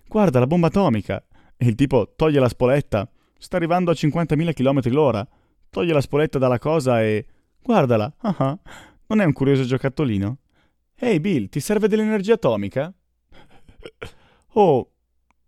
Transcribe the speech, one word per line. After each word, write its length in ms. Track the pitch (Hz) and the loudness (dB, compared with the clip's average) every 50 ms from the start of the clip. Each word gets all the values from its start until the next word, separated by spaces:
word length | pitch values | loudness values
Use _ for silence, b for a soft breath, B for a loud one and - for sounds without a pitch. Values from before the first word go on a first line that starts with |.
| - - | -14 -4
guarda 300 | - 214 208 180 127 123 | 0 2 2 4 4 4
la 80 | 123 | 2
bomba 220 | 135 170 180 165 160 | 2 2 2 2 2
atomica!" 540 | - 196 196 160 113 104 - - 98 - - _ b b b b b | 2 2 2 2 0 0 -2 -4 -6 -8 -8 _ b b b b b
E 120 | _ 123 120 | _ 0 0
il 80 | 110 | 2
tipo 380 | - 135 139 139 123 101 - _ | 2 0 2 2 0 0 0 _
toglie 240 | - 156 160 147 139 | 0 0 2 4 2
la 80 | 131 120 | 2 2
spoletta: 600 | - - 127 123 135 147 - - - 107 95 - _ _ _ _ _ _ | 2 0 0 2 2 0 0 -2 -4 -4 -4 -6 _ _ _ _ _ _
"Sta 180 | - - - | -14 -8 -4
arrivando 360 | 180 170 156 170 180 185 170 165 | -4 -2 0 0 0 0 0 0
a 20 | |
cinquantamila 580 | - - 151 135 170 170 143 156 143 165 170 151 | 0 -2 -2 -2 -2 -2 -2 -2 -2 -2 -2 -4
chilometri 380 | - 123 131 139 139 123 123 | -2 0 0 0 0 0 0
l'ora." 360 | 120 147 156 135 110 104 101 - _ _ _ _ _ _ _ _ | 0 0 0 0 0 -2 -6 -8 _ _ _ _ _ _ _ _
Toglie 220 | - 196 185 170 160 | -8 -4 -2 0 0
la 80 | 143 | 0
spoletta 380 | 135 - - 143 151 156 - 143 | 0 0 -2 -2 -2 -2 -2 0
dalla 200 | 127 127 123 117 | 0 0 0 0
cosa 440 | - 147 160 165 131 131 123 113 110 | -2 -2 -2 0 0 2 2 2 2
e: 220 | 110 107 104 - - - _ _ _ _ _ _ | 0 0 -2 -4 -8 -14 _ _ _ _ _ _
"Guardala, 500 | - 233 196 147 123 120 110 104 - - _ | 0 2 2 4 4 2 2 0 -2 -6 _
ah 160 | - 220 180 | -6 -6 -2
ah, 220 | - 135 135 143 190 B B B B B B B B _ | -2 -2 -2 -2 -6 B B B B B B B B _
non 140 | - 220 214 | -4 0 0
è 40 | 202 | 2
un 80 | 160 131 | 2 0
curioso 320 | - 139 135 139 131 135 | 0 2 2 2 2 0
giocattolino?" 760 | 120 131 127 - 139 - - 156 131 107 98 98 101 127 - _ _ _ _ _ _ _ _ _ _ _ | 0 -2 -2 -2 -4 -4 -2 -2 -2 -2 -2 -4 -4 -6 -8 _ _ _ _ _ _ _ _ _ _ _
"Ehi 240 | _ - 247 214 156 | _ -2 -2 0 0
Bill, 280 | 151 208 190 135 101 - | 0 0 -2 -2 -4 -4
ti 120 | - 147 | -6 -8
serve 260 | - - 214 220 202 | -4 -2 -2 0 0
dell'energia 480 | 214 196 220 220 214 214 214 185 202 233 | 0 0 0 0 -2 -2 -2 0 0 -2
atomica?" 580 | 220 - 143 113 104 98 98 - 127 143 170 190 | 0 0 0 -2 -2 -4 -6 -6 -6 -8 -8 -10
<laughs> 1600 | _ _ _ _ _ _ _ - - - - - - - - - - - - - _ - - - _ _ _ _ _ _ _ _ | _ _ _ _ _ _ _ -20 -20 -20 -20 -20 -20 -20 -20 -20 -20 -20 -20 -20 _ -20 -20 -20 _ _ _ _ _ _ _ _
"Oh, 360 | 220 202 180 143 123 - - _ _ _ _ _ _ _ _ _ _ _ | 2 2 4 2 2 -2 -6 _ _ _ _ _ _ _ _ _ _ _